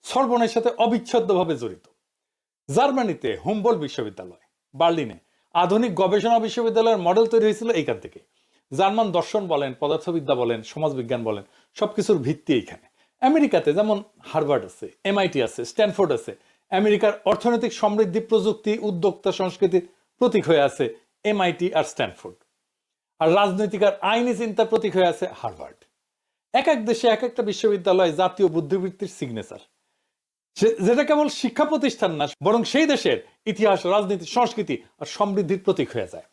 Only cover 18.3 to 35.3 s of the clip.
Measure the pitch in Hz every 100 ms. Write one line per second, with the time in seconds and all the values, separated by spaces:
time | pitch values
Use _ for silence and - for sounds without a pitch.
18.3 | 220 208 214 214 220 214 175 190 - 196
19.3 | 180 190 175 190 180 175 _ _ _ 247
20.3 | 214 151 160 143 - 123 - _ _ 208
21.3 | 208 180 175 180 160 143 - 113 87 90
22.3 | 90 _ _ _ _ _ _ _ _ 160
23.3 | 185 202 185 214 196 202 202 190 226 247
24.3 | 208 233 208 220 220 208 180 180 160 185
25.3 | - 117 82 67 - _ _ _ _ _
26.3 | _ _ 254 269 285 214 226 233 220 247
27.3 | 240 208 190 220 202 185 185 180 156 185
28.3 | 185 190 160 147 196 185 185 196 - 135
29.3 | 113 98 92 _ _ _ _ _ _ _
30.3 | _ _ - 226 226 190 240 294 302 302
31.3 | - 247 - 302 302 262 - 190 156 147
32.3 | - 160 233 226 269 311 269 - 120 -
33.3 | _ - 196 214 190 175 202 196 196 165
34.3 | 240 240 233 170 127 - _ 143 - 208